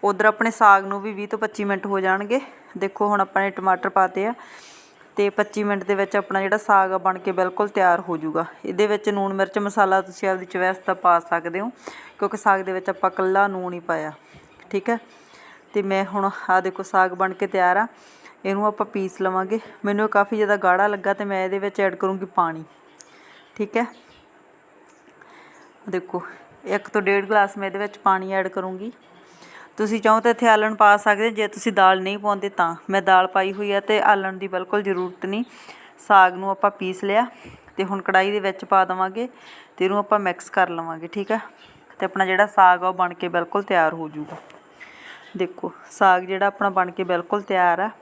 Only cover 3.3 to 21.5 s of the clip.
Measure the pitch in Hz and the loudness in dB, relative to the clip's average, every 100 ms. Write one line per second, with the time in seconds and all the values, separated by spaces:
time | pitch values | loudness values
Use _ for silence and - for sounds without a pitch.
3.3 | 196 196 190 190 185 196 196 185 190 208 | 0 -2 -2 0 0 0 2 0 0 -4
4.3 | 240 - - - - - _ - - 202 | -6 -14 -20 -20 -20 -20 _ -12 -2 0
5.3 | 196 208 214 208 202 190 196 196 202 196 | 0 -2 -2 -2 -2 -2 -2 0 -2 -2
6.3 | 196 190 214 208 202 190 190 185 185 185 | -2 0 -2 4 4 4 0 -2 -2 -4
7.3 | 180 185 180 208 208 185 175 180 160 156 | -2 -2 0 -2 2 2 2 0 -6 -4
8.3 | 160 165 - - 185 208 208 214 202 196 | -4 -4 -8 -10 -2 0 0 -2 -2 -2
9.3 | 196 190 214 202 202 196 190 185 175 196 | -2 -2 -2 -4 2 2 2 -2 -6 -4
10.3 | 190 185 185 185 185 - 185 180 170 165 | -4 -6 -2 -2 -2 -4 0 2 2 2
11.3 | 170 165 175 226 - - - - - 202 | -4 -4 -6 -8 -10 -20 -20 -20 -6 -6
12.3 | 214 214 190 185 185 185 190 190 185 190 | -2 0 0 0 -6 -4 -2 -2 0 0
13.3 | 190 202 190 180 175 175 165 156 151 - | 2 0 -2 -8 -10 -6 -6 -6 -12 -20
14.3 | - - - - 196 196 233 - - - | -20 -20 -20 -8 -6 -4 -4 -6 -20 -20
15.3 | - - - _ 208 196 190 190 196 196 | -20 -20 -20 _ -6 -2 -2 -2 -2 -4
16.3 | - - 185 185 185 190 190 185 180 190 | -4 0 0 0 -8 -4 0 0 0 -4
17.3 | 190 196 196 180 185 233 - - - - | -2 -4 2 2 2 0 -6 -20 -20 -20
18.3 | _ 190 196 214 208 208 208 190 - 190 | _ -4 -2 -2 -2 -6 -4 -6 -4 -2
19.3 | 185 190 220 - - 202 202 214 214 202 | -2 -2 -6 -8 -8 -4 -2 0 2 0
20.3 | 220 208 208 196 180 208 202 190 196 208 | 0 0 2 2 2 2 0 -4 -4 -4
21.3 | 190 185 | -2 -2